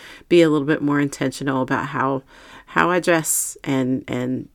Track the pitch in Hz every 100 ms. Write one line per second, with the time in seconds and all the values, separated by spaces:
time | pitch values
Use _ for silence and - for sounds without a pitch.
0 | - - - 175 160 151 139 151 143 143
1 | 143 - 135 - 139 131 131 135 147 139
2 | 131 135 - - - - - - 165 180
3 | 165 165 156 - - - - 135 127 131
4 | - 123 123 127 -